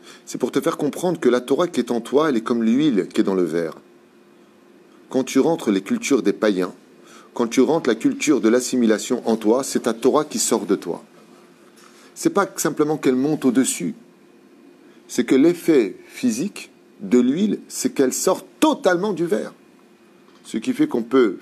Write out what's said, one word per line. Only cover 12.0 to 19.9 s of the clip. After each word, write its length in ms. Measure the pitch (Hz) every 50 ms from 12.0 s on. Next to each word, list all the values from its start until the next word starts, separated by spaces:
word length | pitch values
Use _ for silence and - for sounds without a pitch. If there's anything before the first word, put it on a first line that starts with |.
| - - _
C'est 160 | - - 165
pas 180 | - 202 190 - -
simplement 400 | - - 165 139 - 151 147 156
qu'elle 200 | 151 - 135 127
monte 280 | 127 131 151 156 147 -
au-dessus. 520 | 131 110 131 127 117 - - - 82 - - - - _ _ _ _ _ - _ _ - - - - - _ _ - - - _ -
C'est 160 | - - 117
que 100 | - 143
l'effet 640 | 131 143 170 170 175 - - 160 135 110 92 - - -
physique 640 | - - - - 123 110 117 165 202 - - - - _ _ _ _ _ _
de 180 | 104 92 107 123
l'huile, 400 | 120 123 139 170 208 208 90 - -
c'est 240 | - - - - 123
qu'elle 220 | - - 139 127
sort 320 | 123 - - 190 185 - - - - _
totalement 520 | - 311 277 - - 190 180 170 190 220
du 140 | 190 147 175
verre. 260 | 165 - - - - - _ _ _ _ _ _ _